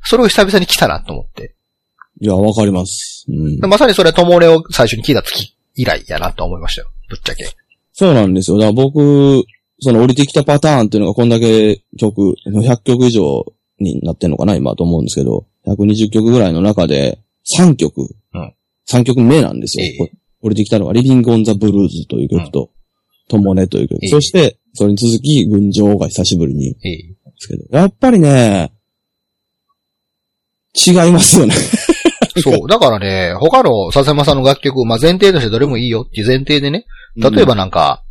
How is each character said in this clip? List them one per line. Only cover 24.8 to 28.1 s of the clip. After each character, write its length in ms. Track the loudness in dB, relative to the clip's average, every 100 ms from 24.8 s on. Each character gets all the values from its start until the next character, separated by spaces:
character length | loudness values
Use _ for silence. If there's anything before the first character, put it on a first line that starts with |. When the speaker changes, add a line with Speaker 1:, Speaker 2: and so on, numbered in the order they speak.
| -2
Speaker 2:
れ 60 |
に 40 | 0
続 240 | 0 0
き、 260 | 0 0 2
群 240 | 0 0 2
青 220 | 2 0
が 100 | -2
久 160 | -4
し 120 | -2 -2
ぶ 100 | -2
り 80 |
に。 220 | -4 -6 -8
Speaker 1:
え 40 | -10
え。 80 | -12
Speaker 2:
で 200 | -16 -20 _ _
す 100 | -14
け 80 | -14
ど。 220 | -4 0
や 80 | 0
っ 80 | _
ぱ 120 | 2